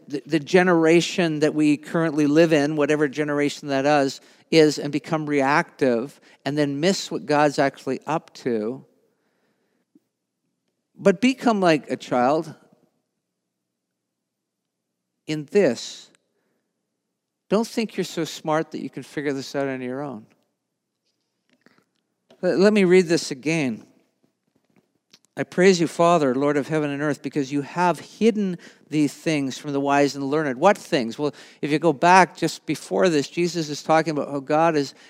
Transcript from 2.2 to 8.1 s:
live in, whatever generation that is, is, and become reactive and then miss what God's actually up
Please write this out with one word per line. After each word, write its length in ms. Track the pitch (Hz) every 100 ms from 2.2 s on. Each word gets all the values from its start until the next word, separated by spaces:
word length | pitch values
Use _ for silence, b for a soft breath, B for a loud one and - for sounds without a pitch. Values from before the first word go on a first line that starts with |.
| 147
live 280 | 147 170
in, 220 | 156 143 156
whatever 320 | 143 151 151
generation 600 | 127 151 147 147 - 147
that 180 | 135 135
is, 360 | 147 139 - b b b
is, 280 | 165 151 139
and 140 | 147
become 320 | 147 - 160 147
reactive 920 | 147 135 147 170 - 135 117 135 - b b -
and 120 | 147
then 220 | 147 139
miss 320 | 170 196 -
what 140 | 165 113
God's 340 | 147 151 139
actually 400 | 139 - - 127
up 260 | -